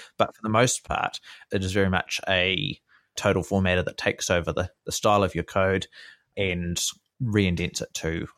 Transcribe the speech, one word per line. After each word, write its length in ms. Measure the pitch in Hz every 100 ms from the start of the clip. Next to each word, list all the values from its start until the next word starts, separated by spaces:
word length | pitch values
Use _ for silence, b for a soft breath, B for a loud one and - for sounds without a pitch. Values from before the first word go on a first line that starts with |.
| B _
But 160 | 110 -
for 80 |
the 60 | 110
most 340 | 107 127 -
part, 360 | - - - - B B B
it 120 | 104
is 80 | 95
very 160 | 101 95
much 320 | 92 - - -
a 500 | 95 90 95 98 - _ b b -
total 260 | 104 95
formatter 420 | 85 98 92 90 85
that 120 | -
takes 320 | - - -
over 240 | 87 82
the, 160 | 73 92 - -
the 60 |
style 320 | - 110 104
of 100 | 95
your 120 | 82 82
code 420 | 101 95 95 - B B B B -
and 420 | 98 87 87 87 - - _ _
re-indents 640 | 123 104 98 85 87 -
it 100 | - -
to 320 | 80 85 -